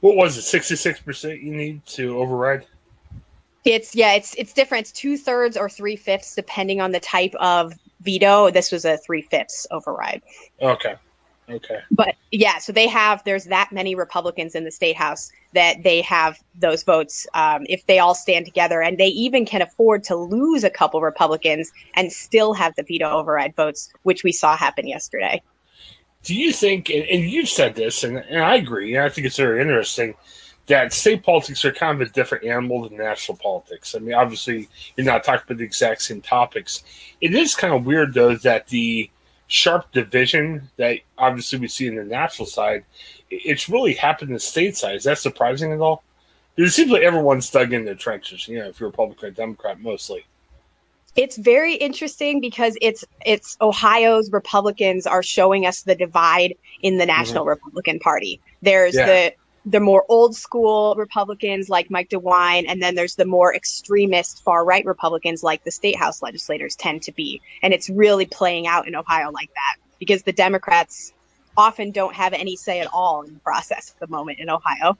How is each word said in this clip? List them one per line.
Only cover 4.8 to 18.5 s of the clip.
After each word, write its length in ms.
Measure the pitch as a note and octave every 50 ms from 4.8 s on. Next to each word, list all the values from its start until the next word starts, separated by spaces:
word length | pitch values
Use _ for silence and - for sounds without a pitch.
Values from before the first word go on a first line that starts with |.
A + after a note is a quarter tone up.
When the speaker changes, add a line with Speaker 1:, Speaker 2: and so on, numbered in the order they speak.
| A3 -
Speaker 2:
It's 40 | -
two-thirds 640 | - - C#4 C#4+ C#4 C#4+ - B3 A#3+ B3 A#3+ A3+
or 140 | A3 G3+ G3
three-fifths, 640 | - - G3+ G#3 G#3+ G3+ _ - G3 G3 F#3+ - -
depending 480 | - F#3+ - - - F#3+ F#3+ G3 G3 F#3+
on 100 | F#3 F#3
the 80 | F3
type 340 | - - - F#3 F#3 F#3+ -
of 360 | - - F3+ F3 F3 E3+ E3 E3+ - _ _ _ _
veto. 500 | F3 F#3+ F#3+ F#3 G3 G3 G3+ G#3 G#3 F#3+
This 220 | F3 F#3 F3 - -
was 120 | E3+ E3
a 140 | E3 D#3+ D3+
three-fifths 680 | - - E3+ D#3 D3 _ - D3+ - _ - - - -
override. 500 | - D#3+ D3 - C3+ - - - - - _ _ - - - _ _ _
Speaker 1:
Okay. 360 | C3+ C3 B2 - - A2+ G2+ - _ _ _ _ _ _ _ _ _ _
Okay. 300 | A#2+ A#2 - - A2+ G#2 - -
Speaker 2:
But, 260 | - - A3 F#3+ - _ _ _
yeah, 280 | - A3 G#3+ G#3 F3+ D#3+
so 140 | - - G#3
they 140 | A3 A3 A#3
have, 360 | A3 A3+ G#3+ G#3+ G#3+ G3 _
there's 200 | G#3+ G3 G3 F#3+
that 280 | E3+ F#3+ F#3 G3+ - G3+
many 220 | F#3+ F#3 F#3+ F#3
Republicans 600 | F3+ F3 - - F3+ E3+ F3 F3 - E3 E3 -
in 100 | E3 E3
the 60 | D#3+
state 260 | D#3 - - E3+ D#3+
house 340 | D#3+ D#3+ D3+ D3 - - - _ _ _ _ _
that 280 | F3+ F3 E3+ - E3+ E3+
they 200 | F#3+ E3+ E3+ E3+
have 360 | - F#3 E3+ D#3+ D#3+ D#3+ - _ _ _
those 280 | F3 E3+ E3+ D#3 D#3+ -
votes, 440 | - F3 D#3+ D#3+ D3 - - - - _
um, 280 | E3 D#3 D#3 D3+ D3 C#3+ -
if 160 | F#3 F#3 _
they 120 | - F#3+ F#3
all 140 | F3 F3 F3+
stand 300 | F3 - - F#3 E3+ E3+
together. 380 | F3